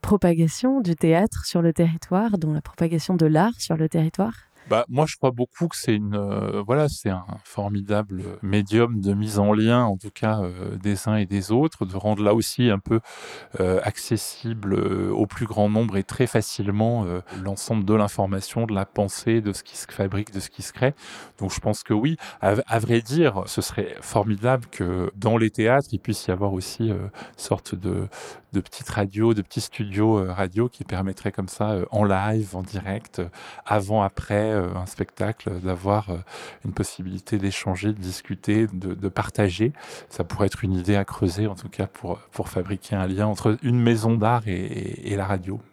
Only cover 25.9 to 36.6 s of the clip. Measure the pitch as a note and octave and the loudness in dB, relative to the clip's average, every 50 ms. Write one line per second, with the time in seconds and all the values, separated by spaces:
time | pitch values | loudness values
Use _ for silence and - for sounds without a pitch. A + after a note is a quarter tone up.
25.9 | - G2 _ - G#2+ - - - F#2 F2+ G2+ G2+ G2 F#2+ F#2 - - - A#2 A2+ | -6 -6 _ -4 -4 -4 0 -2 0 0 0 0 -2 -2 -6 -8 -6 -2 -2 -2
26.9 | G2+ F#2 G2 G2 - - - - - - - - - G2+ - - - F#2 F#2 F#2 | 0 -2 -4 -8 -10 -14 -18 -18 -16 -14 -4 -2 -2 -2 -2 -8 -8 -6 -4 -4
27.9 | F#2 F#2+ G2 G2+ - - - - - - _ _ - G2+ - - - - - - | -2 -2 -4 -6 -8 -14 -16 -16 -18 -20 _ _ -4 -4 -4 -4 -12 -16 -12 -6
28.9 | - G#2+ G2+ G2 F#2+ G#2 A2 A#2 A#2 G#2 F#2 _ - - - - - - G#2+ G2+ | -2 -2 -2 -2 0 2 2 4 2 2 -2 _ -6 -6 -6 -6 -6 -8 -8 -4
29.9 | F#2+ G2+ G#2+ A2 A2+ G#2 F#2+ F#2 F2+ F#2 G2 F2+ F2+ G#2 A#2+ B2+ _ - - - | 0 2 4 6 6 4 2 0 0 -2 -2 -2 0 0 -2 -2 _ -8 -10 -6
30.9 | - F#2 F#2+ F#2+ F#2+ - - G#2 - - G2 F#2 - - G#2+ G#2+ A2 F#2+ F2 - | -4 -2 -2 -2 -4 -4 -6 -6 -4 -4 -8 -8 -4 -4 -2 0 0 -2 -2 -2
31.9 | - G#2+ G#2+ G2+ G2 F#2+ G2 G#2+ A2 A2 G#2+ F#2+ F#2 F#2 F#2 F#2 G#2 G2 E2+ F#2+ | 2 2 4 4 4 2 2 0 0 0 -2 -4 -6 -8 -8 -6 -8 -8 -6 -6
32.9 | G2 G#2+ - - - - F2+ F2 - - - - - - - - G#2 G#2+ G2 F#2+ | -8 -8 -8 -10 -8 -8 -8 -8 -8 -14 -18 -18 -18 -16 -4 0 0 0 2 2
33.9 | A2 A2 G2+ G2 _ - - - G#2+ G#2 G#2+ A2 A2 G#2 F2+ F2+ F#2 F2+ F2+ F#2 | 2 2 2 2 _ -6 -4 0 0 0 2 2 0 0 0 -2 -4 -6 -6 -8
34.9 | - - G2 - _ - G2 G#2 A2+ _ - - G2 F2+ F#2 F#2 F2+ F2 F#2 G2 | -6 -6 -8 -8 _ -4 -2 -2 -2 _ -6 -6 -6 -4 -2 -4 -4 -2 0 2
35.9 | G2+ G#2+ G#2 F#2+ F2+ E2+ F2+ - - - - - - - | 2 2 0 -2 -6 -8 -8 -12 -14 -16 -16 -16 -18 -10